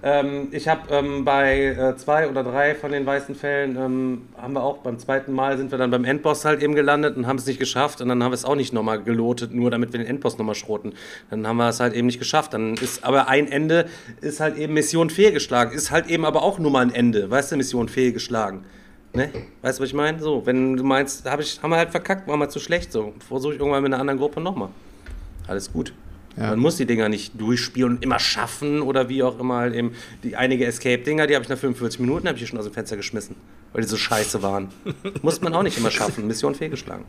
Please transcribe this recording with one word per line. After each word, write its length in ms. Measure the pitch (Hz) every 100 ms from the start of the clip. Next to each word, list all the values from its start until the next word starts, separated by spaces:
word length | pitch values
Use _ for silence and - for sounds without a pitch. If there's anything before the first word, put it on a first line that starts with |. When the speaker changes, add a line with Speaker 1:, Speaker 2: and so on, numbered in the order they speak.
Speaker 1:
ähm, 460 | 139 143 143 143 139
ich 180 | 151 160
hab, 240 | 156 -
ähm, 320 | 143 143 143 139
bei, 340 | 139 139 135 139
äh, 280 | 123 131 127
zwei 300 | - 151 156
oder 160 | 135
drei 300 | 127 127 143
von 180 | 151 143
den 140 | 143 139
weißen 300 | 139 139 139
Fällen, 420 | 143 143 139 127
ähm, 440 | 131 131 131 123 - -
haben 180 | 123
wir 100 | 135
auch, 160 | 127 139
beim 180 | 131 117
zweiten 340 | - 135 135
Mal 280 | 131 135 131
sind 100 | 135
wir 80 | 131
dann 140 | 127
beim 120 | 123
Endboss 400 | 123 147 156 147
halt 200 | 156 151
eben 100 | 147
gelandet 440 | 151 143 147 147 123
und 100 | 120
haben's 180 | 135 120
nicht 140 | 117
geschafft 420 | 127 123 143 -
und 80 | 123
dann 140 | 123
haben 80 | 123
wir 40 | 151
es 100 | 127
auch 100 | 143
nicht 180 | 127
nochmal 300 | 120 110 110
gelotet, 500 | 101 117 117 120 123
nur 160 | 120 120
damit 240 | 120 117
wir 60 | 120
den 80 | 113
Endboss 320 | 139 120 -
nochmal 160 | 110 104
schroten. 380 | - 104 107 - - - -
Dann 160 | 107 110
haben 120 | 117
wir 120 | 120
es 100 | 117
halt 140 | 123
eben 140 | 110 120
nicht 100 | 120
geschafft. 380 | 127 156 143 110
Dann 180 | 110 113
ist, 260 | 127 -
aber 240 | 123 135 131
ein 200 | 135 147
Ende 380 | 139 156 165 170 - - 117
ist 180 | 151 147
halt 180 | 156 143
eben 160 | 151
Mission 380 | 156 147 165 -
fehlgeschlagen, 600 | 160 208 160 - 123 117
ist 200 | 139 -
halt 180 | 151 165
eben 160 | 165 156
aber 160 | 147
auch 160 | 160 190
nur 140 | 151
mal 100 | 139
ein 140 | 123 120
Ende, 340 | 120 107 98
weißt 220 | 127 139
du, 60 | 151
Mission 320 | 127 123 113
fehlgeschlagen. 720 | 131 127 113 - 117 104 95 95 - - - -
Ne? 160 | 123 143 - - -
Weißt 160 | 127 131
du, 60 |
was 60 | 131
ich 40 |
meine? 260 | 143 151 160
So, 240 | 156 139 -
wenn 320 | 127 131 131
du 80 | 135
meinst, 440 | 135 139 - 131
hab 120 | 143
ich, 180 | 147 -
haben 100 | 151
wir 40 | 165
halt 160 | 165
verkackt, 380 | 175 - 190 190
waren 100 | 147
wir 80 | 143
zu 140 | 147
schlecht, 320 | - 170 175
so. 180 | 113 104 104 -
Versuch 240 | 127 139
ich 80 | 147
irgendwann 240 | 143 139
mit 80 | 139
einer 80 | 131
anderen 180 | 139 135
Gruppe 220 | 147 147
nochmal. 300 | 170 190 95 - - - - - - - -
Alles 240 | 95 -
gut. 180 | 82 - - - - - -
Speaker 2:
Ja. 140 | 110
Speaker 1:
Man 80 | 110
muss 180 | 143 170
die 80 | 120
Dinger 240 | 117 110
nicht 240 | 104 - 110
durchspielen 600 | 107 120 - - 127 120
und 60 | 131
immer 140 | 117
schaffen 640 | - - 117 - 147 147
oder 280 | 135 135 123
wie 120 | 135
auch 160 | 127 123
immer 180 | 127 123
halt 180 | 120 117
eben. 160 | 117 117 - -
Die, 140 | 120 107
einige 280 | 127 131 120
Escape-Dinger, 600 | 117 127 123 127 151 151
die 80 | 143
hab 80 |
ich 60 | 117
nach 80 | 131
fünfundvierzig 420 | 139 117 117 -
Minuten, 260 | 123 156 180
hab 60 | 127
ich 80 |
die 40 | 117
schon 100 | 117
aus 60 |
dem 100 | 104
Fenster 220 | 117 101 104
geschmissen, 400 | - 107 - - - - -
weil 80 | -
die 60 | 110
so 80 | 107
scheiße 440 | - 113 104 110
waren. 260 | 98 98 98 - 208 -
Speaker 2:
<laughs> 260 | 196 -
Speaker 1:
Muss 200 | 151 156
man 120 | 175 165
auch 80 |
nicht 140 | 190 -
immer 140 | 113
schaffen. 340 | - 107 - 107
Mission 280 | 113 143 139
fehlgeschlagen. 480 | 156 139 - 95